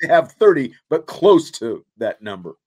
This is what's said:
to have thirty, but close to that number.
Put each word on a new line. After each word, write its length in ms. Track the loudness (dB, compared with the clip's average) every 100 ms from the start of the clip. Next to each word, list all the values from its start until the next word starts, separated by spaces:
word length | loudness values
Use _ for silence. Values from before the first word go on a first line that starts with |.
to 80 | 0
have 240 | 0 0
thirty, 400 | 0 2 2 -4 _ -6
but 180 | -6 -6
close 440 | 0 4 4 2
to 320 | -12 -10 -10 _ -8
that 240 | -8 -8
number. 340 | -14 -14 -16 -20